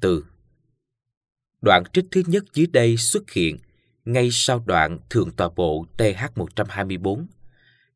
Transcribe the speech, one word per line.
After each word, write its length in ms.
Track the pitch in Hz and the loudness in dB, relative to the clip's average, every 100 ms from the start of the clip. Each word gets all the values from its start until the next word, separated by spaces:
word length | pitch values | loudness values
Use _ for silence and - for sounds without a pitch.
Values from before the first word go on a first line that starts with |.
từ. 240 | 95 85 - _ _ _ _ _ _ _ _ _ _ _ _ _ | -2 -2 -4 _ _ _ _ _ _ _ _ _ _ _ _ _
Đoạn 220 | 107 90 90 | 4 4 4
trích 120 | 185 180 | -2 0
thứ 100 | 190 180 | 0 2
nhất 160 | 196 202 | 0 -2
dưới 140 | 147 170 | 0 2
đây 300 | 131 117 117 | 4 4 2
xuất 340 | - 208 - | 0 -2 -2
hiện 260 | 98 82 76 - _ _ _ - | -2 -2 -2 -14 _ _ _ -4
ngay 240 | 123 123 | 0 2
sau 320 | 120 - 123 113 | 0 0 -2 0
đoạn 340 | 87 78 82 - | 0 0 -2 -4
Thượng 220 | 117 90 | -2 -2
Tọa 180 | - 87 | -2 -4
Bộ 360 | - 85 76 85 - | -2 -2 -2 -6 -2
T 40 | |
H 220 | 110 95 135 - | -2 -2 -8 -8
một 200 | 85 - | -8 -6
trăm 120 | 104 | -6
hai 160 | 101 98 | -6 -6
mươi 120 | 92 | -4
bốn, 300 | 95 107 170 _ - _ _ _ _ | -4 -4 -8 _ -20 _ _ _ _